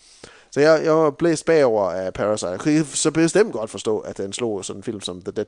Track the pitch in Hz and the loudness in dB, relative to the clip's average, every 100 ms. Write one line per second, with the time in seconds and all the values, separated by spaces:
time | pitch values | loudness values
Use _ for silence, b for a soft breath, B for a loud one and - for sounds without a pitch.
0 | B B B B B 135 151 156 151 160 | B B B B B 2 4 4 4 2
1 | 151 135 170 156 - 160 131 110 92 92 | 2 2 0 0 2 4 4 2 0 -2
2 | 92 107 104 107 90 95 156 151 143 - | -4 -2 -2 -2 -4 -4 0 0 0 -2
3 | 156 156 165 185 220 110 110 101 113 107 | -2 2 2 4 2 -2 -8 -6 -2 -2
4 | - 101 98 - 120 98 98 101 117 104 | -4 -8 -8 -6 -4 -4 -8 -10 -10 -8
5 | 98 90 92 101 | -10 -10 -8 -8